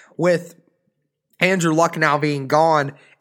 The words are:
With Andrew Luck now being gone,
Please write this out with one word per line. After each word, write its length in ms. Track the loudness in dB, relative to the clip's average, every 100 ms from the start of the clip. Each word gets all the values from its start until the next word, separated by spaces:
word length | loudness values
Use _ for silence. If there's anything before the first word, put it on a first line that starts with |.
| -18 -4
With 360 | 0 0 -4 -20 _ _ _ _ _ _ _ -2
Andrew 340 | 0 2 0
Luck 220 | 2 0 0
now 220 | 0 0
being 300 | -2 -4 -2
gone, 460 | 0 2 2 -2 -8 -20 -8